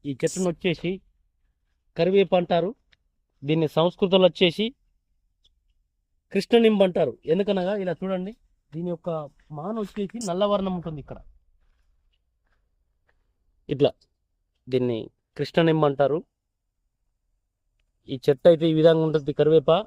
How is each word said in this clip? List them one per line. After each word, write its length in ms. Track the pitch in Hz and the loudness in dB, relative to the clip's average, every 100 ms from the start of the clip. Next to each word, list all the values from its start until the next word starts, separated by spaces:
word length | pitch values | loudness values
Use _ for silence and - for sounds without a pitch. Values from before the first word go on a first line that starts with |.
| 143 | -10
ఈ 20 | 131 | -4
చెట్లను 280 | 160 - 185 | -4 -2 -4
వచ్చేసి 380 | 165 185 160 170 190 _ _ _ _ _ _ _ _ _ - | -2 -4 -4 -6 -8 _ _ _ _ _ _ _ _ _ -4
కరివేపు 360 | 170 196 185 185 | 2 2 2 0
అంటారు, 320 | 175 170 175 269 _ _ _ _ _ _ 139 | 0 -2 -2 -8 _ _ _ _ _ _ -2
దీన్ని 180 | 160 156 | 0 0
సంస్కృతంలో 520 | - 170 - 190 190 180 | 0 -2 -2 0 4 2
వచ్చేసి 360 | - 185 160 220 _ _ _ _ _ _ _ _ _ _ _ _ _ _ _ _ | 2 0 0 -6 _ _ _ _ _ _ _ _ _ _ _ _ _ _ _ _
కృష్ణ 260 | 196 - 233 | -6 2 4
నింబ 160 | 226 214 190 | 4 4 2
అంటారు. 260 | 180 147 - - | 2 -2 -4 -4
ఎందుకనగా 400 | 175 202 196 180 208 | -2 0 -2 -4 -6
ఇలా 100 | 185 165 | -6 -6
చూడండి, 340 | 190 185 185 240 _ _ _ | -6 -6 -8 -14 _ _ _
దీని 180 | 151 175 | -10 -8
యొక్క 180 | 170 180 160 147 _ _ 151 | -8 -8 -8 -10 _ _ -12
మాన 180 | 170 226 | -10 -8
వచ్చేసి 340 | 202 - 196 233 214 | -8 -8 -10 -8 -8
నల్ల 160 | 175 202 | -2 0
వర్ణం 200 | 202 196 180 | 0 -2 -6
ఉంటుంది 220 | 165 151 | -8 -14
ఇక్కడ. 140 | - 120 - _ _ _ _ _ _ _ _ _ _ _ _ _ _ _ _ _ _ _ _ _ _ _ - | -16 -20 -20 _ _ _ _ _ _ _ _ _ _ _ _ _ _ _ _ _ _ _ _ _ _ _ -10
ఇట్లా 160 | 139 143 - _ _ _ _ _ _ - | 0 -2 -2 _ _ _ _ _ _ -6
దీన్ని 240 | 127 123 110 - _ _ - | -4 -2 -6 -10 _ _ -12
కృష్ణ 240 | 143 - 165 | -4 0 2
నింబ 160 | 160 151 | 2 0
అంటారు. 280 | 139 139 156 - _ _ _ _ _ _ _ _ _ _ _ _ _ _ _ _ _ - | 0 -2 -2 -8 _ _ _ _ _ _ _ _ _ _ _ _ _ _ _ _ _ -14
ఈ 60 | 135 - | -4 0
చెట్టు 220 | 139 175 | 4 4
అయితే 140 | 165 165 | 4 2
ఈ 20 | 156 | 4
విధంగా 240 | 160 160 156 | 4 4 2
ఉంటుంది 260 | 156 139 143 | -2 -4 0
కరివేప. 300 | 147 160 139 170 | 4 4 4 0